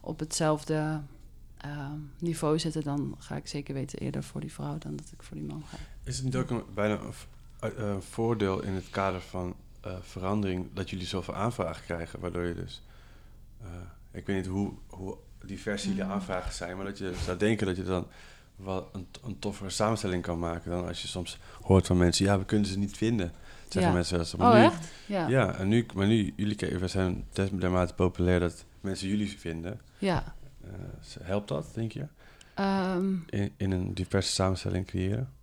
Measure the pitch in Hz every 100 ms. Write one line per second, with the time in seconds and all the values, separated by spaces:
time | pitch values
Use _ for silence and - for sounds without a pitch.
0 | - 156 156 - 156 151 - 156 151 156
1 | 147 - - - - - 143 147 139 151
2 | 147 - 170 160 156 156 160 156 151 143
3 | 135 - - 147 - 143 143 135 - -
4 | 127 - 135 143 151 - 147 147 143 147
5 | 147 - - - - 76 151 - - -
6 | - 131 131 127 127 117 - 98 104 104
7 | 50 - - - - - 110 - 104 101
8 | 90 - 113 113 101 95 - 95 87 -
9 | 98 92 - 92 90 92 - - - 92
10 | 90 - 92 104 98 90 90 95 92 95
11 | 90 98 85 - 110 117 87 80 - 85
12 | 82 - 90 87 87 87 90 - - -
13 | - - - - - - 98 87 87 -
14 | - - 90 98 92 95 101 - - -
15 | 95 - - - - 98 - 101 98 98
16 | 95 98 90 92 87 - 87 92 98 101
17 | 98 90 85 90 104 110 101 92 92 92
18 | 90 - - - - - 95 92 90 98
19 | 90 - 123 98 104 101 98 - 107 110
20 | 101 90 87 85 85 85 85 87 87 87
21 | - 92 87 - - - - 95 - 90
22 | 87 82 95 101 98 107 101 98 101 -
23 | 110 117 87 - - - - 185 175 90
24 | 87 87 82 87 240 233 247 170 - -
25 | - 202 165 131 98 - 95 113 117 92
26 | 98 113 98 - 104 104 90 90 90 95
27 | 92 90 - - 98 95 90 92 90 -
28 | 95 - 90 90 87 - - - 98 92
29 | 95 104 104 - 87 80 85 104 - -
30 | 196 175 - - - - - 95 92 95
31 | - - 90 98 101 - - - 113 143
32 | 143 - - - - - 196 196 185 180
33 | 190 190 160 104 101 - 98 92 95 92
34 | 90 98 95 - 95 92 98 92 92 92
35 | 92 110 131 -